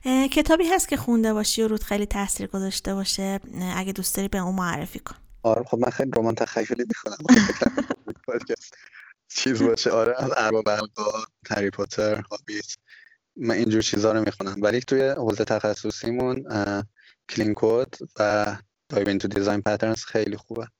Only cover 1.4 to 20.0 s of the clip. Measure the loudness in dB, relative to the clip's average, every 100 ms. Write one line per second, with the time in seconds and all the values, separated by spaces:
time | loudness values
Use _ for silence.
1.4 | 0 0 0 0 -2 -2 0 0 -2 -4
2.4 | -4 -4 -4 -4 -4 -4 -2 -2 -2 -4
3.4 | -8 -8 -6 -4 -4 -4 -4 -4 -2 -2
4.4 | -2 -2 -2 -4 -6 -10 -14 -18 -20 -2
5.4 | 2 2 0 0 0 0 0 2 2 0
6.4 | 0 0 -2 -2 -2 -4 -6 -8 6 6
7.4 | 6 2 0 0 -6 -8 -10 -14 -4 -4
8.4 | -2 -6 -6 -20 -20 -20 -20 -20 _ -4
9.4 | 0 4 4 4 2 4 2 2 0 2
10.4 | 2 2 2 0 -2 -4 -4 -2 -8 _
11.4 | -4 -2 -2 -2 -6 0 0 0 -4 -12
12.4 | -8 -10 -8 -14 _ -20 -20 _ _ -6
13.4 | -2 0 2 2 2 2 2 2 0 -2
14.4 | -8 0 0 0 0 2 2 0 -2 0
15.4 | 0 2 0 -2 -6 -6 -4 -2 -2 -2
16.4 | -4 -2 0 -2 -6 _ -20 _ -10 -2
17.4 | -2 2 2 2 0 -8 -18 0 2 2
18.4 | 0 -4 -14 _ _ 0 2 0 0 0
19.4 | 0 0 0 0 0 -2